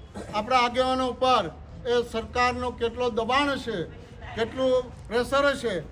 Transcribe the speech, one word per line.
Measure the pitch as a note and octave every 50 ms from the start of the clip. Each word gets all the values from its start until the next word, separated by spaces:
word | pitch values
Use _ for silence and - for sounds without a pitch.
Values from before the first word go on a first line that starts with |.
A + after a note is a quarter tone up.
| - - - - - - -
આપણા | G#3+ G#3+ A#3 B3+ B3+ B3
આગેવાનો | A#3+ A#3+ B3+ B3+ B3+ C4 C4 C4 B3+
ઉપર | A#3+ - B3+ B3+ B3+ A3+ F#3 D#3 - - - - - - -
એ | A#3+ A#3+ B3 A#3
સરકારનો | A#3 - A3+ A3 - - B3 B3 B3 A#3+ B3 B3 B3 B3
કેટલો | - A#3 A#3 A3 B3 B3 B3
દબાણ | A3 A#3 A3+ G#3+ B3+ C#4 D4 C#4+
હશે, | C4+ A#3 - A#3 A3 F#3 D#3 - - - - - - - - - -
કેટલું | G3+ A#3 A3 - B3+ C4 C4 B3+ B3+ B3 B3 - - -
પ્રેશર | - G#3+ A#3+ B3 A#3+ C4+ C#4 C#4+
હશે | C#4+ C#4 - - A3+ G3 E3 D3 -